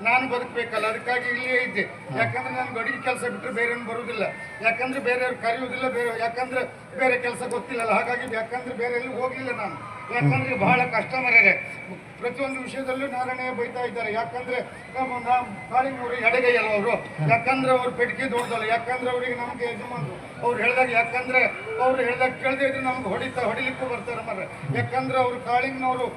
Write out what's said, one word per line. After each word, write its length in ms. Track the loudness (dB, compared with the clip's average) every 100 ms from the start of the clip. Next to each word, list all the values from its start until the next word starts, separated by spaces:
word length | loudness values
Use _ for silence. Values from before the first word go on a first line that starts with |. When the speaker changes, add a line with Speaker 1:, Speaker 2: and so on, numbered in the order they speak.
Speaker 1:
ನಾನು 240 | 4 4 4
ಬದುಕಬೇಕಲ್ಲ, 580 | -2 -2 -4 -2 0 0
ಅದಕ್ಕಾಗಿ 420 | 0 0 0 0
ಇಲ್ಲಿಯೇ 340 | -2 2 0
ಇದ್ದೆ. 200 | 2 -2
Speaker 2:
ಹಾ. 360 | -2 -6 -6 0
Speaker 1:
ಯಾಕಂದ್ರೆ 360 | 0 0 -4
ನಾನು 200 | -4 -4
ಗಡಿಗೆ 280 | -2 -2 -2
ಕೆಲಸ 180 | -2 0
ಬಿಟ್ರೆ 320 | -2 -4 -4
ಬೇರೆ 200 | 0 0
ಏನು 120 | 0
ಬರುವುದಿಲ್ಲ. 380 | -4 -6 -6 -2 -2 -4 -12 -2
ಯಾಕಂದ್ರೆ 380 | 0 0 -2 -2
ಬೇರೆಯವ್ರು 420 | 0 2 0 0
ಕರೆಯುವುದಿಲ್ಲ, 460 | -2 -2 -4 -2 -2
ಬೇರೆ, 320 | 0 0 0
ಯಾಕಂದ್ರೆ 400 | -2 -2 -2 -2 -4 -8 -14 0
ಬೇರೆ 200 | 2 4
ಕೆಲಸ 240 | 0 -4 -4
ಗೊತ್ತಿಲ್ಲಲ್ಲ. 400 | -4 -4 -2 2
ಹಾಗಾಗಿ 440 | 2 2 -2 -2
ಯಾಕಂದ್ರೆ 420 | -4 -4 -6 -6 -4
ಬೇರೆ 180 | 0
ಎಲ್ಲೂ 260 | 0 -2 -2
ಹೋಗ್ಲಿಲ್ಲ 300 | -2 -2 -4
ನಾನು. 500 | -4 -4 -6 -10 -12 -4
ಯಾಕಂದ್ರೆ 440 | 2 4 4 2 2
ಬಹಳ 220 | 4 4
ಕಷ್ಟ 300 | 4 0 -2
ಮಾರ್ರೆ. 380 | -2 4 6 6 4 -2 -12 -12 -14 -14 -6
ಪ್ರತಿಯೊಂದು 400 | -6 -2 -4 -2
ವಿಷಯದಲ್ಲೂ 460 | -6 -6 -4 -2 -2
ನಾರಾಯಣಯ್ಯ 460 | -2 -2 -2 -4
ಬೈತಾ 280 | -2 -4 -2
ಇದ್ದಾರೆ. 320 | -4 -2 -2
ಯಾಕಂದ್ರೆ 480 | -2 -2 -4 -4 -4 -4 -10 -8 -4
ನಮ್ಮ, 120 | -2
ನಮ್ಮ 600 | -2 2 2 2 -8 0
ಕಾಳಿಂಗನವರು 400 | 2 2 0 -4
ಎಡಗೈ 420 | 2 4 6 6 6
ಅಲ್ವ 120 | 4
ಅವರು? 220 | 2 2
Speaker 2:
ಹಾ. 360 | 0 -2 0 4
Speaker 1:
ಯಾಕಂದ್ರೆ 420 | 4 4 2 6
ಅವ್ರ 160 | 4 4
ಪೆಟ್ಟಿಗೆ 420 | 2 0 2 0
ದೊಡ್ಡದಲ್ಲ. 340 | 0 0 -2
ಯಾಕಂದ್ರೆ 460 | 2 0 0 -2 0
ಅವ್ರಿಗೆ 240 | 0 0
ನಮ್ಗೆ 300 | -2 -4 -4
ಯಜಮಾನ್ರು 840 | -4 -4 -6 -4 -6 -6 -12 -2 0
ಅವ್ರು 160 | 4
ಹೇಳ್ದಾಗ, 280 | 4 4 4
ಯಾಕಂದ್ರೆ 540 | 4 2 0 2 4 4 0 -6 2
ಅವ್ರು 200 | 2 4
ಹೇಳ್ದಾಗ 280 | 2 2 0
ಕೇಳದೆ 360 | 2 -2 2 0
ಇದ್ರೆ 140 | 0
ನಮ್ಗೆ 280 | -2 -2 -2
ಹೊಡಿತಾ, 340 | -2 -2 -2
ಹೊಡಿಲಿಕ್ಕೂ 440 | -2 0 -2 -2 -4
ಬರ್ತಾರೆ 400 | -4 -4 -6 -6
ಮಾರ್ರೆ. 520 | -6 -6 -8 -4 -2
ಯಾಕಂದ್ರೆ 400 | 0 0 2 2
ಅವ್ರು 220 | 2 0
ಕಾಳಿಂಗನವರು 680 | 0 2 2 0 0 0 -2